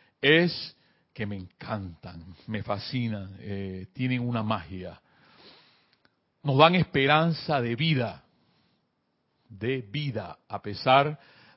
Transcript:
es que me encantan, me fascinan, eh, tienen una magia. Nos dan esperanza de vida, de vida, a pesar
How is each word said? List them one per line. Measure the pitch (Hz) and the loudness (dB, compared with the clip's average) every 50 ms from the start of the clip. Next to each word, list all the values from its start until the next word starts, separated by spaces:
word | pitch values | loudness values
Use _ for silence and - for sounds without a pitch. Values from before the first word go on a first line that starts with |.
| _ _ _ _ | _ _ _ _
es | - 139 156 165 175 170 - - - - - _ _ _ _ _ _ _ - | 4 6 6 6 6 2 0 -4 -12 -14 -18 _ _ _ _ _ _ _ -10
que | - 110 | -8 -8
me | 101 104 | -8 -8
encantan, | 95 92 90 _ - - - 113 104 98 90 82 - - 90 80 85 85 92 87 - - | -10 -12 -14 _ -14 -10 -8 -6 -6 -8 -10 -14 -16 -18 -18 -16 -16 -18 -18 -20 -18 -12
me | - 110 104 92 | -8 -8 -6 -4
fascinan, | - 104 101 - - - 123 120 117 107 101 95 95 95 95 | -4 -6 -6 -6 -6 -4 -4 -4 -4 -4 -6 -10 -12 -14 -14
eh, | - 104 101 98 98 95 92 92 92 - - | -12 -10 -8 -8 -8 -8 -10 -10 -12 -12 -8
tienen | - 127 127 127 123 | -6 -4 -2 -2 -2
una | 120 123 120 117 107 | -2 -4 -4 -4 -2
magia. | 107 110 98 82 78 95 92 90 87 76 - _ _ _ _ _ _ _ - - - - - _ _ _ _ _ _ _ _ _ _ _ _ _ _ _ _ - | -2 -4 -4 -6 -8 -12 -12 -12 -14 -14 -18 _ _ _ _ _ _ _ -20 -20 -20 -20 -20 _ _ _ _ _ _ _ _ _ _ _ _ _ _ _ _ -4
Nos | 143 131 | 2 6
dan | 139 156 170 180 | 8 8 8 8
esperanza | 185 156 - - 143 135 139 147 156 160 170 160 - - - 151 135 | 6 2 2 2 2 4 4 4 4 4 2 0 -2 -2 -2 0 0
de | 120 117 120 | 0 0 -2
vida, | 117 151 165 156 127 120 104 87 - - _ _ _ _ _ _ _ _ _ _ _ _ _ _ _ _ _ _ _ _ _ _ _ _ - 107 95 | 0 0 0 2 0 0 -4 -6 -10 -18 _ _ _ _ _ _ _ _ _ _ _ _ _ _ _ _ _ _ _ _ _ _ _ _ -20 -14 -8
de | 107 120 135 131 120 | -6 -4 -4 -4 -6
vida, | 101 101 147 147 139 110 110 95 87 - - _ - | -8 -8 -6 -6 -6 -6 -8 -8 -10 -14 -18 _ -14
a | 110 101 | -12 -12
pesar | - 104 101 - - 131 131 139 143 151 151 - - - - - - - - | -10 -10 -8 -2 4 6 8 8 8 4 0 -8 -14 -20 -20 -20 -20 -20 -18